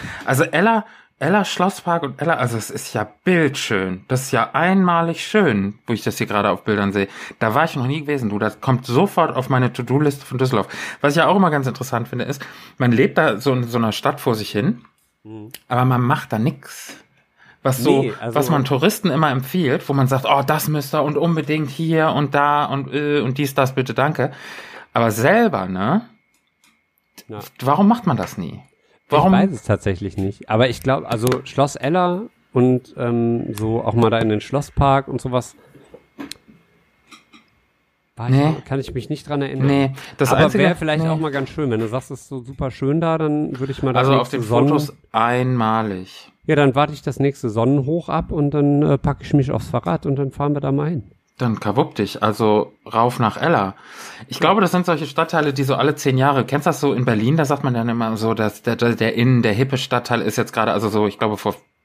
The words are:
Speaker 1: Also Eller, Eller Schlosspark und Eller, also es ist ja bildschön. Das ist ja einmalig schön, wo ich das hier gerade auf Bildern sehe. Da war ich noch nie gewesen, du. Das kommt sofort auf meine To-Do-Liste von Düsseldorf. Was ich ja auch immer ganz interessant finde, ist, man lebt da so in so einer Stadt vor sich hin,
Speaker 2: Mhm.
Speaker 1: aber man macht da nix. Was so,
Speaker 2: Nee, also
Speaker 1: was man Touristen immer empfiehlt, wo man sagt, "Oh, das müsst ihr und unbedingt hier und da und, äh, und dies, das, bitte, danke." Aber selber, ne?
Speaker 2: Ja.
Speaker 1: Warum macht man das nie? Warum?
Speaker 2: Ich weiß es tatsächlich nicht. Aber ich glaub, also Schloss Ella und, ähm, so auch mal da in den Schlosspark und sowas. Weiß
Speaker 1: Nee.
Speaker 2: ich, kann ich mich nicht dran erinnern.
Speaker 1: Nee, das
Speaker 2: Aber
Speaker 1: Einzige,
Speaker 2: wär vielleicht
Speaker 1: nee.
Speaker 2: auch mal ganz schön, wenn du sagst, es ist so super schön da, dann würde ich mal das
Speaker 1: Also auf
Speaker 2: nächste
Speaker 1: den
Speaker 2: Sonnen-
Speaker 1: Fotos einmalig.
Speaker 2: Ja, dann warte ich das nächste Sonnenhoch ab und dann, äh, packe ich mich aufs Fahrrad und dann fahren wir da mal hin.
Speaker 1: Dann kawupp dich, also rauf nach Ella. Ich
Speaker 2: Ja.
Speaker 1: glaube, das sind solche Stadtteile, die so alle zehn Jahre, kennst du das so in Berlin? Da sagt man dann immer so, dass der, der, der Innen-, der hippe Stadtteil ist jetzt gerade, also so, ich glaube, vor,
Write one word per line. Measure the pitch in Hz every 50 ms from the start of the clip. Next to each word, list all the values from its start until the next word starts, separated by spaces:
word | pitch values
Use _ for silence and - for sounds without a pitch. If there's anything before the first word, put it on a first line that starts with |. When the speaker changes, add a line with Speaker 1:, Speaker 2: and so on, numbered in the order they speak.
| - - - - -
Speaker 1:
Also | - 131 131 160
Eller, | - - 156 190 226 226 214 208 - - - _ _ _ -
Eller | 131 156 196 208 185
Schlosspark | - - - 180 196 - - - 180 170 170
und | 147 131 135 -
Eller, | 147 170 160 113
also | 123 117 117 110
es | - -
ist | - - - - -
ja | 110 104 - - _ _
bildschön. | 185 180 170 156 131 135 - - - 113 95 95 95 92 92 - -
Das | 131 127 -
ist | -
ja | 131 113 113 - -
einmalig | 139 170 180 190 196 185 180 170 170 170 165 160 - -
schön, | - - 214 190 143 107 98 95 101 107 - _
wo | - 117
ich | 104 -
das | 110 101 -
hier | 113
gerade | - 104 104 101 101
auf | 92 - -
Bildern | 110 104 104 101 98
sehe. | 95 101 98 - - - - - - _
Da | 120 110 107
war | 143 165
ich | 165 -
noch | 143 120
nie | 131 147 160
gewesen, | 143 147 147 135 120 101
du. | 104 104
Das | 110 107 - -
kommt | - 135 131 131 - 123
sofort | 120 143 196 196 - - 160 147 123
auf | 127 131 131
meine | 135 123 127 120
To-Do-Liste | - - 120 113 127 143 151 143 139 139 -
von | - 131 120
Düsseldorf. | 131 131 127 104 92 - - - - - - -
Was | - 147 143
ich | 165
ja | 156 139
auch | 185
immer | 202 190 165
ganz | 151 143 131 139
interessant | - - 127 - 123 117 120 -
finde, | 127 123 104
ist, | 127 - - - - - - - - - -
man | 127 123
lebt | 117 113 180 202 - 170
da | 160 143 107 104
so | 127 143 127
in | 127 120
so | 117 120 120
einer | 117 110
Stadt | 104 - - 165 143 -
vor | - 135 113
sich | 107 104 -
hin, | - 104 110 175 240 - - _ _ _ _ _ _ _ -
Speaker 2:
Mhm. | 107 110 107 104 113 - - _ -
Speaker 1:
aber | 123 123 127
man | 131 127 123
macht | 123 120 143 - - - 120
da | 107
nix. | 113 156 - - - - - - - - - - - _ _ _ _ _ _ _ _ - _ _
Was | - 135 131 123 120
so, | 147 139 135 135
Speaker 2:
Nee, | 113 104 -
also | 113 120 113 147
Speaker 1:
was | 135 -
man | 156 139 127
Touristen | - 143 127 151 208 214 - - 180
immer | 131 151 156 147
empfiehlt, | 127 131 131 - - 185 165 123 135 - - -
wo | 139
man | 139 131 131
sagt, | 135 131 139
"Oh, | - 139 139 139
das | 139 151 151 - 156
müsst | 151 147 135 - -
ihr | 151 139
und | 151 147 147
unbedingt | 165 170 165 160 147 143 151 156 151 135
hier | 139 - 165 160 165 160 156 160
und | - 143 147 135 143
da | 143 143 147 147 147 143
und, | - 131 139 135 135 135
äh, | 147 147 147 147 147
und | 113 127 131 143
dies, | 147 131 135
das, | - 135 131 135
bitte, | 139 127 - 110
danke." | - 135 151 156 - 123 143 - - - - - - - - - - - - -
Aber | 117 117 113
selber, | 104 107 120 151 196 233 240 214 135 101 95 92
ne? | 92 92 98 120 170 220 233 - _ _ _ _ _ _ _ _ _ _ _ _ _ _ _ _ _ _ _ _ _ - - -
Speaker 2:
Ja. | 107 104 - - - -
Speaker 1:
Warum | 123 131 147 170 202 202
macht | 233 233 - 175
man | 127 107
das | 90 - - -
nie? | 85 - - - - _ _ _ _ _ _ _ _ -
Warum? | 143 151 160 190 190
Speaker 2:
Ich | 196
weiß | 196 196
es | 151 107 -
tatsächlich | - 104 - - 104 95 87 101 95 - 98
nicht. | 95 98 98 - - -
Aber | 110 110 127 127
ich | 110 -
glaub, | - 131 131 - -
also | - 120 110 113 127 127 - -
Schloss | - - 139 139 139 -
Ella | - 120 139 170 185 180 175 180 185 233 - - _ _ _ -
und, | 127 123 127 127 123 - - - -
ähm, | 127 120 120 117 117 117 117 117 - - 107
so | 104 110 110 113 117 -
auch | 110 107
mal | 117 117 110
da | 113 113
in | 113 110
den | 107 104
Schlosspark | - - 131 143 147 - - - 143 139 135 139 131 -
und | 131 120
sowas. | - 127 123 123 117 - - _ - _ - - - _ - - _ _ _ - - - - - _ - - _ _ _ _ _ _ _ _ _ _ _ - - _ _ - - _ _ _ _ _ _ _ _ _ _ _ _ _ _ _
Weiß | - 113 127
Speaker 1:
Nee. | 131 139 143 156 160 147
Speaker 2:
ich, | -
kann | - 135 139
ich | 131 - -
mich | 123 110 -
nicht | 151 - - 143
dran | 147 143
erinnern. | 139 135 135 135 135 143
Speaker 1:
Nee, | 139 139 135 135 135 - - - - -
das | 143 113
Speaker 2:
Aber | 127 - 160
Speaker 1:
Einzige, | - - 202 190
Speaker 2:
wär | 180 170
vielleicht | - 160 156 151 156 160
Speaker 1:
nee. | 160
Speaker 2:
auch | 160 156
mal | 160 151
ganz | 135 139 135 -
schön, | - 160 147 127
wenn | 113 110
du | 113 107
sagst, | 117 131 - -
es | 139 -
ist | - -
so | 139 127
super | 117 127 139 - 143 127
schön | - - 135 135 147 165
da, | 165 165 160 160
dann | 160 151 151 151 151 - - 123
würde | 135 135
ich | 135 -
mal | - 135 120
das | 123
Speaker 1:
Also | 127 135 135
auf | 117 123 -
Speaker 2:
nächste | 147 127
Speaker 1:
den | 113
Speaker 2:
Sonnen- | 104 117 120 131 143
Speaker 1:
Fotos | 151 139 147 139 - - _ _
einmalig. | - 110 113 120 123 123 127 127 127 120 113 110 110 113 110 104 95 92 92 - - - - - _ _ _
Speaker 2:
Ja, | - 156
dann | 143 143 135 123
warte | 139 147 151 151
ich | -
das | - 147 123 -
nächste | 135 139 135 - - 117
Sonnenhoch | 104 113 113 127 143 147 127 139 165 170 156 -
ab | - 165 170 -
und | - 156 147 143
dann, | 143 147 143 143 143 143
äh, | 151 156 - 131
packe | - 143 139 - -
ich | - -
mich | 143 131 139
aufs | 131 117 - -
Fahrrad | - 117 - 175 165 - -
und | 151 139 139
dann | 143 135
fahren | - - 143 147 147
wir | 143
da | 143 143
mal | 139 143 147 156
hin. | 175 127 104 - - _ _ _ _ -
Speaker 1:
Dann | 127 117 107 98
kawupp | - 107 98 131 160 143 -
dich, | - 101 98 - -
also | 101 110 101 - 113 107 104 107 - - - _ _ -
rauf | - 113 117 123 120 -
nach | 117 107 - -
Ella. | - 165 165 113 98 95 - - - - - - - - - - - -
Ich | - -
Speaker 2:
Ja. |
Speaker 1:
glaube, | 170 160 - 190
das | 196 170
sind | - 180 175
solche | 180 165 151 160
Stadtteile, | 135 139 165 165 165 - 160 151 147 135
die | 135 135
so | 135 135
alle | - 127 151 139
zehn | - - 143 131 131
Jahre, | 131 143 139 131 113
kennst | - 139 147 -
du | 175
das | 156 -
so | 147 143
in | 107 120 127
Berlin? | 127 113 104 110 127 156 160
Da | 147
sagt | 131 147 139 147
man | 135 123
dann | 117 113 117
immer | 117 117 113 110 110 104
so, | 110 113 113
dass | 113 107 104 - - -
der, | 120 117
der, | 117 120 117 117
der | 113 113 110 -
Innen-, | 117 120 127 127 120 117
der | 110 101
hippe | 110 131 131 135 127
Stadtteil | - - 127 120 - - 120 117
ist | - 110 -
jetzt | 123 110 -
gerade, | - 117 110 113 -
also | 101 113 104
so, | 107 107 107 101
ich | - -
glaube, | 113 107 107 -
vor, | - 107 - - _ _ _ _